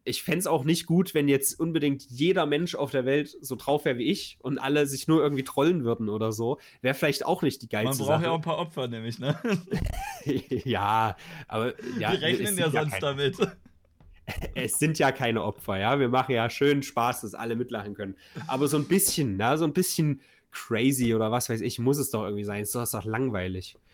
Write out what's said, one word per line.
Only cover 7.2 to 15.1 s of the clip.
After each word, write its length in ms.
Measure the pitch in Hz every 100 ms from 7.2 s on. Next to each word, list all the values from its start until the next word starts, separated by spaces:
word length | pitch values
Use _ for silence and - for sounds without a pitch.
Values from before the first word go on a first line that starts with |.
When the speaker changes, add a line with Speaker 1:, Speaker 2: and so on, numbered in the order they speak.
Speaker 1:
auch 180 | - 180
nicht 200 | 147 -
die 60 | -
geilste 300 | 107 117 135
Speaker 2:
Man 0 |
braucht 100 | 110 156
Speaker 1:
Sache. 60 |
Speaker 2:
ja 60 | 165
auch 40 | 165
ein 40 |
paar 160 | 160 160
Opfer, 300 | 170 - 127
nämlich, 300 | 117 113 117
ne? 180 | 135 151
Speaker 1:
<laughs> 800 | 240 196 - 196 - - 807 762 554 135 - 127
Ja, 520 | - 104 101 110 113 95 - - -
aber, 260 | 110 117 - - -
ja, 120 | 107
Speaker 2:
Die 60 | -
rechnen 300 | 151 - -
Speaker 1:
es 120 | 196
Speaker 2:
ja 120 | 165
Speaker 1:
sind 40 |
ja 60 | 147
Speaker 2:
sonst 80 | 151
Speaker 1:
keine 80 | 98
Speaker 2:
damit. 360 | 147 139 143 139
Speaker 1:
<laughs> 100 | 139 - - _ _ _ - - - - -
Es 240 | - 127 -
sind 220 | 151 156
ja 100 | 139